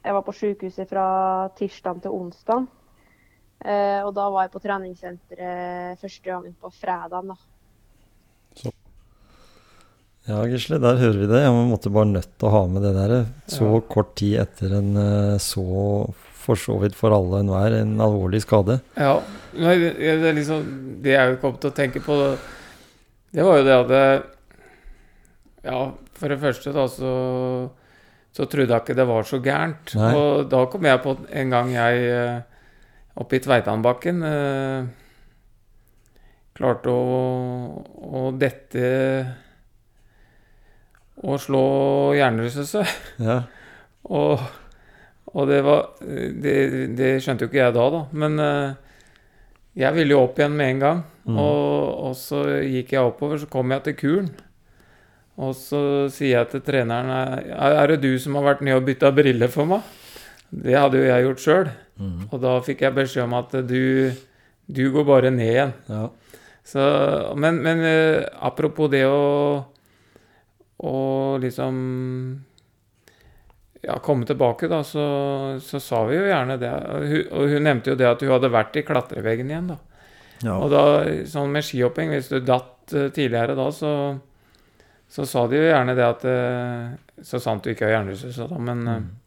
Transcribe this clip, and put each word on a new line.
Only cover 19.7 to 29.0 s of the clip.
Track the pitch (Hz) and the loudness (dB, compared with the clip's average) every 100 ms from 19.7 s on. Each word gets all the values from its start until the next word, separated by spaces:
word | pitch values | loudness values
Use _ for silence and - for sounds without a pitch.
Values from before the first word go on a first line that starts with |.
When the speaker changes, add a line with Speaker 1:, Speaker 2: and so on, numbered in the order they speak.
| 180 | 4
Speaker 3:
det, | 170 - | 2 0
det | 156 160 160 | 0 2 2
er | |
liksom, | 151 147 156 151 135 131 107 | 2 -2 -4 -4 -10 -12 -4
det | 135 | 2
jeg | 135 131 | 4 4
jo | 127 | 2
kom | 135 123 | -2 -2
til | 143 | -4
å | |
tenke | 139 135 - | -2 -2 -2
på, | - 147 139 131 - - - - - _ _ _ _ | -2 0 0 -2 -10 -20 -20 -20 -20 _ _ _ _
det | 160 | 2
var | 185 151 | 6 6
jo | |
det | 135 | 8
at, | 127 120 | 6 6
eh, | 135 135 135 - - _ - - _ - - _ _ _ _ _ _ | 4 6 4 -2 -20 _ -20 -20 _ -20 -20 _ _ _ _ _ _
ja, | - 127 135 135 - | -8 -4 -6 -8 -20
for | - 147 | -8 -6
det | 143 | -2
første | 147 123 147 | -2 -2 -4
da, | 143 131 | -2 -2
så, | 127 131 127 127 127 127 127 127 - _ _ _ _ _ | -4 -4 -2 -2 -2 -4 -4 -8 -12 _ _ _ _ _
så | - 135 | -6 -4
trodde | 143 123 | 0 2
jeg | 117 | 2
ikke | - | 0
det | 127 | 0